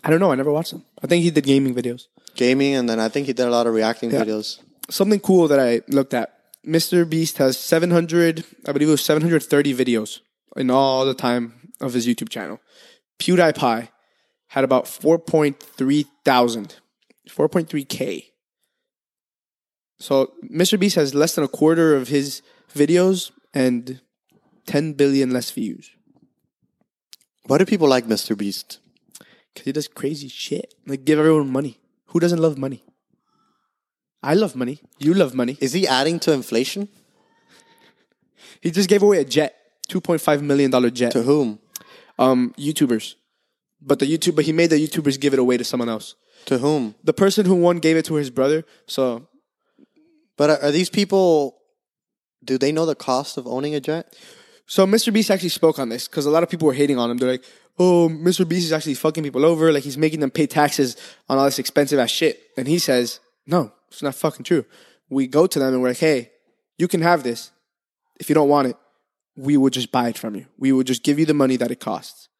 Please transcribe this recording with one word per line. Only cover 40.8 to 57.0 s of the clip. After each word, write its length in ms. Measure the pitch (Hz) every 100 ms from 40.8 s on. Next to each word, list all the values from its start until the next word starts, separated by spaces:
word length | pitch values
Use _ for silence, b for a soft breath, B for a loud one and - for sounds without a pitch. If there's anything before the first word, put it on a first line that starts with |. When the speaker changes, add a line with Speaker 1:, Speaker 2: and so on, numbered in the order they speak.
| 123
Speaker 1:
jet. 220 | 123 123
Speaker 2:
To 100 | 127
whom? 380 | 117 147 127 104 _ B B B B -
Speaker 1:
Um, 360 | 127 127 123 -
YouTubers. 580 | 143 151 143 113 - - _ _ _ _ _ _
But 180 | 139 143
the 60 | 139
YouTube, 240 | 160 175 156
but 100 | 147
he 80 |
made 180 | 160 170
the 60 | 156 156
YouTubers 320 | 165 147 135
give 140 | 139
it 60 | 135
away 180 | 123 123
to 60 |
someone 260 | 120 127 117
else. 260 | 110 - - b b -
Speaker 2:
To 120 | 127
whom? 380 | 139 151 113 104
Speaker 1:
The 100 | -
person 320 | - 196 196 185
who 100 | 185
won 220 | 175 175
gave 180 | 160 160
it 80 | 156
to 100 | 156
his 140 | 139
brother. 360 | 120 135 156 160 b _
So 400 | - 131 117 147 _ _ _ _ _ _ _ _ _ _ _
Speaker 2:
But 120 | 147
are, 100 | 151
are 80 | 143
these 180 | 147 180
people, 680 | 156 151 196 185 160 139 _ _ _ _ _ _ _ _ _
do 140 | 123 131
they 140 | 135
know 140 | 160 165
the 100 | 143
cost 420 | - 127 143 -
of 100 | 123
owning 260 | 123 147 151
a 40 |
jet? 360 | 135 160 - b b b b b _
Speaker 1:
So 180 | - 190
Mister 240 | 220 233
Beast 180 | 214 208
actually 180 | 196 180
spoke 280 | - 160 151
on 100 | 127
this 180 | 120 -
'cause 180 | 170 143
a 60 |
lot 100 | 156
of 60 | 170
people 160 | 170 151
were 80 |
hating 240 | 131 147
on 120 | 131